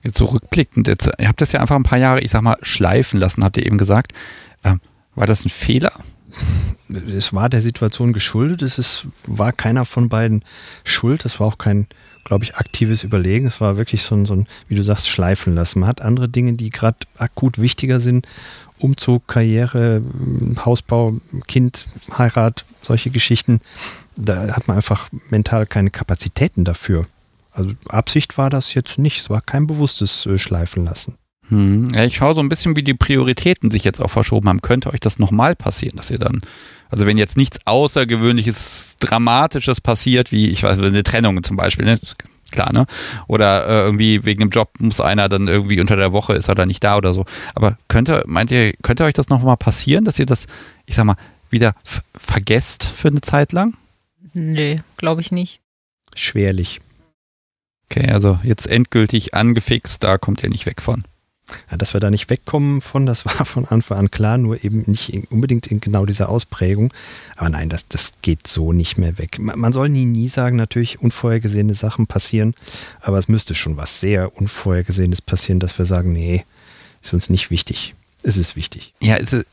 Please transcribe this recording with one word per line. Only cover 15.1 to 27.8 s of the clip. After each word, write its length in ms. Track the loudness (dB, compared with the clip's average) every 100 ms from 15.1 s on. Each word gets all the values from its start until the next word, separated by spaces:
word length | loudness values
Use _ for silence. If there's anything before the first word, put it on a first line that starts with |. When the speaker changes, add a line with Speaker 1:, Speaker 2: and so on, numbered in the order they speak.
| 0 0 0 0 0
Speaker 2:
lassen. 240 | 2 2
Man 100 | 0
hat 120 | 0
andere 280 | 0 0 0
Dinge, 240 | 0 0
die 160 | -2 -6
grad 380 | -2 -2 -2 -10 _
akut 400 | -6 0 -2 2
wichtiger 420 | 0 0 0 0
sind, 280 | 2 0 0 -16 -20 -20 -20 _
Umzug, 500 | -2 0 2 0 2
Karriere, 760 | 0 2 2 0 2 2 2 -2 -6 -4 -2 -2 -2
Hausbau, 520 | 0 0 0 0 0 -2 -8 -12 -2
Kind, 400 | 2 2 -2 -14 -18 -16 0
Heirat, 500 | 2 2 0 -2 -14 -20
solche 260 | -2 0 0
Geschichten, 520 | -2 2 0 4 2 0 -16 -16 -16 -20 -6
da 380 | -2 -2 0 -2
hat 120 | 0
man 100 | 0
einfach 320 | 0 -2 -4 -16 -2
mental 340 | 0 2 0 0
keine 240 | 0 0
Kapazitäten 760 | 0 -4 -2 -2 0 0 2 0
dafür. 420 | -2 -2 -2 -2 _ _ _ _
Also 200 | -6 -6 -6